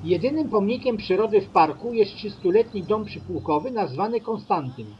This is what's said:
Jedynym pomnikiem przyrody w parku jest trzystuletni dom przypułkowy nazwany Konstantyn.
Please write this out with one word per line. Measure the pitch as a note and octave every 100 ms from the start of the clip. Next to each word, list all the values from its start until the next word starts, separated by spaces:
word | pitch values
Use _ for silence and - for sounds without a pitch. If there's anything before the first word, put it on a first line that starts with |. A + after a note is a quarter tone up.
Jedynym | D#3 F3 A3 D#4 D4
pomnikiem | G#3+ G3+ B3 C4 A3
przyrody | - F#3 G#3+ G#3
w | G3
parku | F#3+ D#3+ C#3 A#3
jest | A#3 G#3 -
trzystuletni | G#3+ G3+ F#3 G3 A3+ G#3
dom | D3+ G#3+ G#3
przypułkowy | G3+ - E3+ - D3+ A#3+
nazwany | A#3+ F3+ C3 G#3 A#3
Konstantyn. | A3 A3 - F#3 C3 - G#2+ G#2+